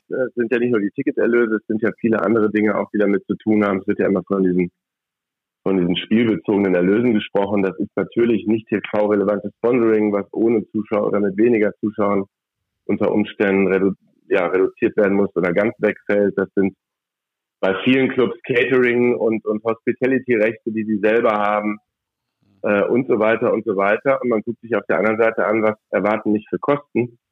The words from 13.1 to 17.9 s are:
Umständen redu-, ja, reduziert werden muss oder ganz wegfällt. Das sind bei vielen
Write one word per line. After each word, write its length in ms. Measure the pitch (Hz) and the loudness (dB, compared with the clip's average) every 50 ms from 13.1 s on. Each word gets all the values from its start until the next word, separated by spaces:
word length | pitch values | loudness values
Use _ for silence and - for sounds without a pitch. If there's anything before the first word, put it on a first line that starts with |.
Umständen 560 | - 107 104 - - - 110 98 95 98 98 | 0 0 -2 -2 -2 -2 0 2 2 2 2
redu-, 300 | 92 95 95 95 95 92 - _ _ _ _ _ - | 2 2 2 2 0 -2 -2 _ _ _ _ _ -2
ja, 180 | 92 98 87 | 0 0 0
reduziert 500 | 82 90 92 95 90 - - 117 107 - | 0 0 0 0 0 0 -2 -4 -2 0
werden 200 | 107 104 98 101 | 2 0 2 2
muss 180 | 101 101 95 - | 0 0 -2 -2
oder 180 | 87 90 90 | -2 -2 0
ganz 220 | 85 98 104 113 113 - | 0 0 0 -2 -2 -2
wegfällt. 600 | 107 107 98 - _ - 104 104 101 98 - 101 | -2 -2 -2 -2 _ -2 0 0 2 2 0 0
Das 100 | 95 90 - | -2 -2 -2
sind 220 | 98 98 95 - _ _ _ _ _ _ _ _ _ _ _ _ _ _ _ _ - | -2 -2 -2 -2 _ _ _ _ _ _ _ _ _ _ _ _ _ _ _ _ -4
bei 160 | 98 95 95 95 - | -2 -2 -2 0 0
vielen 260 | 127 | 2